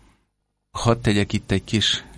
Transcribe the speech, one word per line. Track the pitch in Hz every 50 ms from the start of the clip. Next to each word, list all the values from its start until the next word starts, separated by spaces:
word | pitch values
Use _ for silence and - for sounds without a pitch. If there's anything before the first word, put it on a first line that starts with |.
| _ _ _ _ _ _ _ _ _ _ _ _ _ _
Hadd | _ - - 117 113 117
tegyek | 120 117 104 101 101 - -
itt | 101 - -
egy | 101 95 -
kis, | - - 107 - - - - - - -